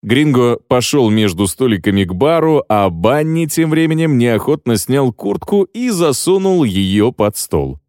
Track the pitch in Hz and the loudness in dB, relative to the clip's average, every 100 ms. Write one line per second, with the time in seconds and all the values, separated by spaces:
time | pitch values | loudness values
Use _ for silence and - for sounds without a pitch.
0 | 107 123 151 127 120 117 _ 127 117 147 | 0 0 2 2 2 0 _ 0 2 0
1 | 117 107 104 85 98 - 131 104 104 98 | 2 2 0 0 -4 0 -2 0 0 0
2 | 92 92 147 165 160 151 - 107 98 82 | -2 0 0 2 2 0 0 0 0 0
3 | 98 143 156 160 160 - 165 156 160 160 | 0 0 0 -2 -2 -2 0 0 0 0
4 | 160 131 120 113 107 151 - 110 - 135 | 0 2 2 0 0 -2 0 -2 0 0
5 | 135 - 196 196 - 202 190 220 247 190 | 0 -2 -6 -6 -2 0 0 -2 -4 0
6 | 170 131 - 190 190 185 131 92 95 101 | 0 0 0 0 2 0 0 0 0 2
7 | 110 - 104 - - 80 67 65 | 0 2 -2 -2 -4 -4 -4 -8